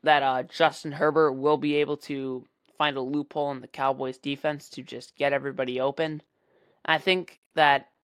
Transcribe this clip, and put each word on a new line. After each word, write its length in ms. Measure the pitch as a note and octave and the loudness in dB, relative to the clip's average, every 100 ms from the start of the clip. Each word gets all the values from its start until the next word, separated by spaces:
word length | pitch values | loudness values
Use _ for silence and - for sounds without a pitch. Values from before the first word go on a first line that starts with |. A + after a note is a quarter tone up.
that, 200 | D3+ D3 | 4 4
uh, 220 | C3+ B2+ | 4 -2
Justin 480 | B2+ - D#3+ D#3 D#3+ | -4 2 2 2 -10
Herbert 420 | C#3+ D3+ D3+ D#3 | 0 2 4 2
will 240 | C3 C#3+ D3+ | 2 0 2
be 180 | D3 D3 | 2 0
able 220 | D3 D3 | 0 -2
to 480 | - C#3+ C3+ B2+ - _ _ _ | -6 -6 -6 -8 -12 _ _ _
find 180 | D3+ C3+ | -2 -2
a 60 | |
loophole 500 | C3 D3 D3 D3+ C#3+ | -4 -4 -4 -4 -4
in 80 | C3+ | -6
the 80 | C3+ | -12
Cowboys 480 | - C3+ C3+ C3+ C3 | -4 -2 -2 -6 -8
defense 540 | C#3+ C#3 D#3 D3 - | -8 -4 -4 -4 -10
to 120 | - | -16
just 320 | B2+ A#2+ - _ | -14 -14 -16 _
get 180 | C#3+ | 0
everybody 440 | C#3 C#3 C3+ B2+ B2+ | 0 -4 -6 -4 -2
open. 440 | C3 - D#3+ D3+ _ _ _ _ _ _ | -2 -2 -4 -4 _ _ _ _ _ _
I 120 | - D#3 | -2 0
think 420 | - F#3 E3+ _ _ | 2 -2 -2 _ _
that 360 | - D3 C#3 - _ | 2 4 4 0 _